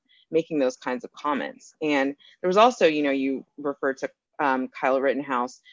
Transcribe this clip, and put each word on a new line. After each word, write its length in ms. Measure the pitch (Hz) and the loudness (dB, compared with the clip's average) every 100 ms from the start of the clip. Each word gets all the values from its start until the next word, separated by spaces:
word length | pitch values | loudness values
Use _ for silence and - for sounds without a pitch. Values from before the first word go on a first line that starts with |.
| _ _ _ | _ _ _
making 260 | 160 160 156 | -2 -2 0
those 180 | 127 - | 0 -2
kinds 300 | 131 123 113 | -6 -6 -8
of 80 | |
comments. 640 | - 147 135 71 - - _ | -8 -4 -4 -4 -10 -20 _
And 340 | 156 143 139 143 - _ | -2 0 0 -4 -16 _
there 60 | 180 | 0
was 100 | 190 | 4
also, 300 | 240 240 170 | 4 6 2
you 160 | 151 | 4
know, 80 | 143 | 0
you 340 | 135 135 135 - - | 0 -2 -4 -8 -8
referred 420 | 143 139 139 131 | -8 -4 -4 -4
to, 100 | 139 - _ - | -8 -12 _ -2
um, 280 | 143 131 127 | 0 0 -2
Kyle 320 | - 139 135 | -2 0 2
Rittenhouse. 640 | 139 123 139 123 127 - - | 2 0 -2 -2 -4 -8 -20